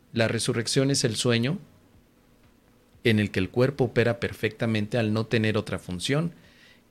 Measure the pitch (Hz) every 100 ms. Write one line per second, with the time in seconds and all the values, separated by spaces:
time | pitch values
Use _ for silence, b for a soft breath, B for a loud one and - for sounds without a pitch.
0 | _ 113 110 113 - 120 110 139 135 135
1 | 127 104 127 117 123 185 - - _ _
2 | _ _ _ _ _ _ _ _ _ -
3 | 120 107 101 101 92 117 131 147 120 123
4 | 117 117 113 - 107 - 117 110 104 123
5 | 110 110 113 117 110 104 - 92 - 90
6 | - 143 170 - b b b b b